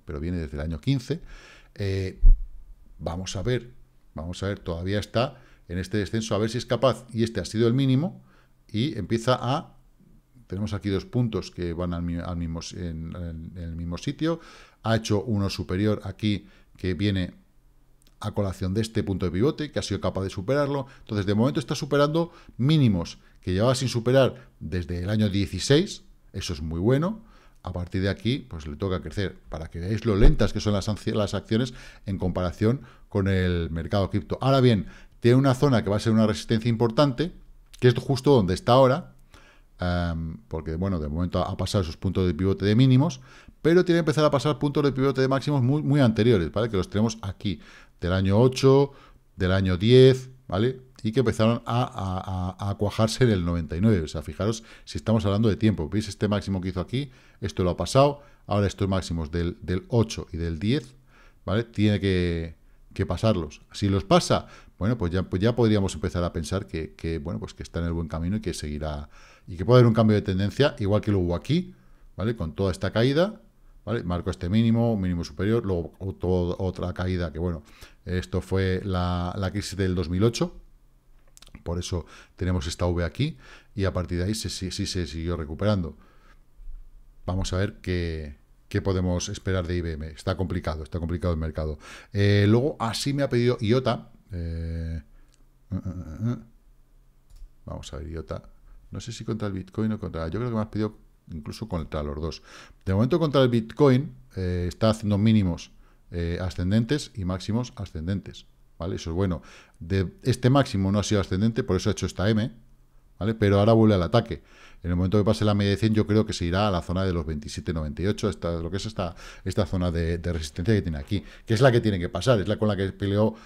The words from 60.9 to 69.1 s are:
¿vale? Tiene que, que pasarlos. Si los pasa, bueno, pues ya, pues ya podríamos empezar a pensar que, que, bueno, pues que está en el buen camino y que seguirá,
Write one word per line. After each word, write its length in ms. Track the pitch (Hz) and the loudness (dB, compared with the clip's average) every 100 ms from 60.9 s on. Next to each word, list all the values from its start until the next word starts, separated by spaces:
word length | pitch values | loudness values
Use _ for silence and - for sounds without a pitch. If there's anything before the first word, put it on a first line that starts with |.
| - _ - - _ - | -16 _ -20 -20 _ -4
¿vale? 180 | 104 | -2
Tiene 360 | 117 - 104 101 | -2 0 2 2
que, 560 | 98 92 87 85 82 - _ - - | 2 2 0 -2 -6 -12 _ -20 -10
que 140 | - 95 | -4 -4
pasarlos. 560 | 76 - 92 76 - - | 0 2 2 -2 -10 -18
Si 160 | - 101 | -4 0
los 160 | 98 | 0
pasa, 420 | 92 175 - 98 - - - - | 2 2 4 0 -2 -16 -20 -6
bueno, 200 | 95 - | -4 -2
pues 140 | 87 | -2
ya, 100 | 90 | -2
pues 180 | 87 92 | -2 0
ya 140 | 110 | 0
podríamos 400 | 123 113 107 95 | 2 2 2 0
empezar 300 | 80 90 90 | -2 -4 -2
a 80 | 85 | -4
pensar 340 | 85 78 95 110 | -4 -4 -6 -6
que, 280 | 85 78 | -8 -8
que, 240 | - 82 82 | -8 -6 -6
bueno, 200 | 76 110 | -6 -8
pues 140 | 90 | -10
que 80 | - | -12
está 180 | 76 85 | -10 -6
en 60 | 85 | -4
el 60 | |
buen 160 | 85 80 | -4 -4
camino 280 | 78 85 107 | -4 -4 -4
y 40 | |
que 120 | 92 | -4
seguirá, 560 | 80 76 73 78 73 71 | -8 -6 -6 -6 -8 -12